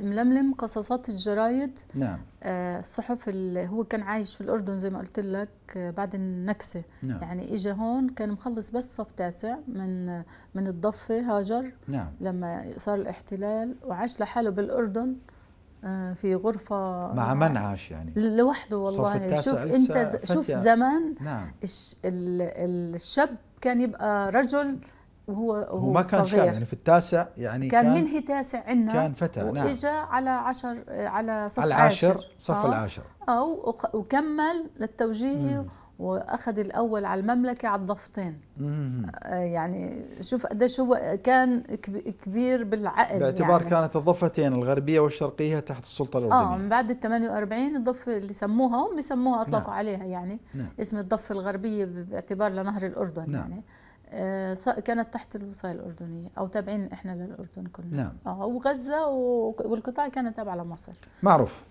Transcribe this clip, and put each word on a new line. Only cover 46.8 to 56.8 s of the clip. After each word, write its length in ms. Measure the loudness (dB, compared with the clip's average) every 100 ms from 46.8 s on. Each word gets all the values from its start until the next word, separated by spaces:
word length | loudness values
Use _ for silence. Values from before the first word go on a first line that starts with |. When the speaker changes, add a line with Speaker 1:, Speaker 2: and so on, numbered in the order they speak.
| 2
Speaker 1:
ال 80 | -2
ثمانية 300 | 0 0 0
وأربعين 460 | -2 -2 0 0 0
الضفة 420 | 0 -2 -2 -4
اللي 160 | -4
سموها، 440 | -4 0 4 4 2
هم 180 | 0 -2
بيسموها، 460 | -2 0 2 2
أطلقوا 260 | 2 0 0
Speaker 2:
نعم. 100 | -2
Speaker 1:
عليها 260 | -2 -4
يعني. 360 | -6 -6 -6 -10 -10
Speaker 2:
نعم. 140 | -8 -8 -6
Speaker 1:
اسم 180 | -4 -4
الضفة 360 | -2 -2 -2
الغربية 520 | -6 -4 -4 -4 -2 -4
ب-، 240 | -6 -8
باعتبار 420 | -8 -6 -2 0
لنهر 340 | 0 -2 -2 -4
الأردن 460 | -2 -4 -4 -4
Speaker 2:
نعم. 100 | -4
Speaker 1:
يعني. 220 | -6 -10 -14 -20 -20 -20 -14
آه، 440 | -6 -4 -2 -4
ص-، 160 | -2 -2
كانت 440 | -2 -2 -2 -2
تحت 220 | -8 -10 -12
الوصاية 360 | -12 -10 -8
الأردنية 560 | -8 -10 -12 -12 -10 -10 -6
أو 100 | -4
تابعين 440 | -4 -4 -4